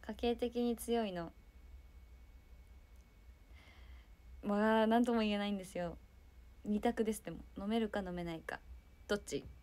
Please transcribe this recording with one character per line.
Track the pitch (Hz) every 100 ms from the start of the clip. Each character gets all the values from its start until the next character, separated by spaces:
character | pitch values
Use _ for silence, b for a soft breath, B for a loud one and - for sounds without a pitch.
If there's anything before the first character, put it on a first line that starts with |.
家 | -
計 | 214 240 233
的 | 247 240
に | 240 226
強 | - 233 214
い |
の。 | 180 170 - - - - - - - - - - - - - - - - - - - - - - B B B B B B - - -
ま | 208 202 214 220
あ、 | 220
な | 226
ん | 240
と |
も | 233
言 | 214
え | 202
な | 202
い |
ん | 202
で | 180
す | 175
よ。 | 175 - - - - - - - -
二 | 208
択 | 240 233
で | 220
す。 | 214
で | -
も、 | 165 - -
飲 | 196
め | 226
る | 214
か | 208
飲 | 190
め | 175
な | 175 160
い |
か。 | - - - - - - -
ど | 208
っ | -
ち？ | 143 - -